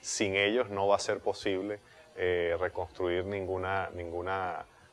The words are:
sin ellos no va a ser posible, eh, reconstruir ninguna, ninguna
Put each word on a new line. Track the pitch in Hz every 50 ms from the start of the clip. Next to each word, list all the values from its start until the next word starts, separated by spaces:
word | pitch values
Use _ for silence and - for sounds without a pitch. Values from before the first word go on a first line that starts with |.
sin | - - - - 110 98 95
ellos | 98 101 101 107 123 123 101
no | 101 98 98
va | 101 101
a | 101
ser | - - 104 95
posible, | - 107 98 - - 107 95 92 95 104 104 104 - - - - - - -
eh, | - 92 90 90 90 85 85 85 85
reconstruir | 92 87 - 92 90 - - - 92 90 87 90 92
ninguna, | 98 104 98 95 92 95 92 92 92 95 98 90 - -
ninguna | 90 87 85 82 87 87 90 95 95 95 87 85 78 - - - - - -